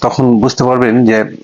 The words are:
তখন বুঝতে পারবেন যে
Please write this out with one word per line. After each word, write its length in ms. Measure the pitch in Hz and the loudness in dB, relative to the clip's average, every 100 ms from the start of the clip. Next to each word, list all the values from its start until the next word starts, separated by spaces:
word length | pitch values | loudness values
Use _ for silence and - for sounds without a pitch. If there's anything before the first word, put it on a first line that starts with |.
তখন 380 | 120 - 127 113 | -4 0 0 2
বুঝতে 240 | 120 - | 0 0
পারবেন 420 | 127 127 120 120 113 | 0 0 0 2 2
যে 320 | 110 104 - | 0 -2 -8